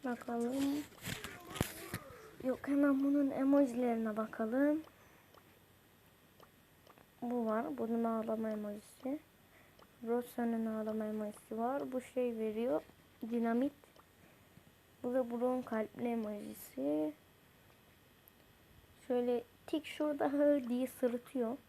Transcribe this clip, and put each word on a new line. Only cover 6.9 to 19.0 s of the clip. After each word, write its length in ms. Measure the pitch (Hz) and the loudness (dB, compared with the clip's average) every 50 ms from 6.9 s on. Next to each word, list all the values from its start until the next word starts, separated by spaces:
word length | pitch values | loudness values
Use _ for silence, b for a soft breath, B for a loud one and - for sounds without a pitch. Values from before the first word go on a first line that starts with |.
| - - - - - - | -20 -20 -20 -20 -16 -8
Bu 240 | - 240 247 247 233 | -6 -2 -2 0 0
var. 320 | 220 214 220 240 311 302 247 | 2 2 0 0 -2 -2 -4
Bunun 260 | 233 226 233 233 233 | -2 0 0 2 2
ağlama 460 | 226 226 226 220 226 220 220 220 220 | 2 0 0 0 -2 -2 -2 -2 -2
emojisi. 680 | 214 214 208 208 208 214 - - - - - 254 269 311 - - - - - B B B B B B B B - - - 240 226 | -2 -4 -4 -6 -8 -10 -12 -18 -20 -10 -6 -6 -6 -6 -8 -14 -20 -20 -20 B B B B B B B B -20 -20 -12 -4 -2
Rosa'nın 580 | 233 240 240 247 - - 240 233 233 226 226 | -2 -2 -2 -4 -4 -2 0 0 0 0 0
ağlama 400 | 220 220 220 220 214 214 220 214 | -2 -2 -2 -2 -2 -2 -2 -2
emojisi 520 | 214 214 214 214 208 208 - - - 220 220 | -2 -2 -4 -4 -6 -8 -12 -12 -10 -4 -2
var. 340 | 226 240 262 285 285 262 | -2 0 0 -2 -4 -2
Bu 100 | 254 254 | -4 -6
şey 360 | 247 - - 262 247 247 233 220 | -6 -4 -2 0 0 0 0 0
veriyor. 460 | 220 220 214 214 233 254 285 311 - - - - - - - - - 220 | -2 -2 0 0 0 2 0 0 -2 -4 -20 -20 -20 -20 -14 -10 -8 -2
Dinamit. 440 | 233 240 233 233 226 240 254 294 - - - - - - - - - - B B B B B B B B - - - - - - - - - | 0 2 2 4 4 4 2 2 -2 -4 -20 -20 -20 -20 -20 -20 -20 -20 B B B B B B B B -20 -20 -20 -20 -20 -20 -20 -8 -6
Bu 100 | 247 247 | -2 0
da 180 | 262 254 233 | 0 0 0
Brown 300 | 233 240 233 254 254 254 | -2 -2 0 0 0 0
kalpli 460 | 247 - 233 220 220 208 - - 240 240 | -4 -4 -4 -4 -4 -4 -6 -4 -2 -2
emojisi. 1040 | 233 226 220 214 214 208 214 220 220 214 - - - 254 262 285 302 302 311 302 302 - - - - - - - - - - - - - - - - - - - - - - - - - - - - - - - - - - - - - | 0 -2 -2 -4 -6 -8 -8 -12 -12 -14 -14 -14 -8 -4 -2 0 0 0 0 -2 -4 -8 -18 -20 -20 -20 -20 -20 -20 -20 -20 -20 -20 -20 -20 -20 -20 -20 -20 -20 -20 -20 -20 -20 -20 -20 -20 -20 -20 -20 -20 -20 -20 -20 -20 -20 -20 -20